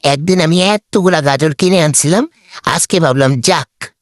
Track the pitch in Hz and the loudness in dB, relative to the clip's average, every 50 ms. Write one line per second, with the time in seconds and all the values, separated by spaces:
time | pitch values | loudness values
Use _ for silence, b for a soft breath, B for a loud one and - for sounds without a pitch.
0 | - 147 139 139 151 180 185 185 165 156 170 180 180 190 208 208 - _ - 208 | 0 -2 -2 0 0 0 0 0 2 2 0 0 0 0 0 -2 -4 _ -2 0
1 | 175 185 185 156 143 143 139 135 151 156 147 - 185 185 190 185 160 151 135 - | 0 2 0 2 0 0 0 0 0 -2 0 0 0 0 2 2 2 0 0 0
2 | - 143 170 208 277 330 B B B B B B B - 139 165 - - - 185 | 0 0 0 0 -2 -4 B B B B B B B -4 -2 -2 -2 -2 0 0
3 | 165 139 127 135 135 131 139 127 117 - 185 156 131 - _ _ - - - _ | 2 2 2 2 2 2 0 0 0 0 0 0 -2 -6 _ _ -20 -20 -20 _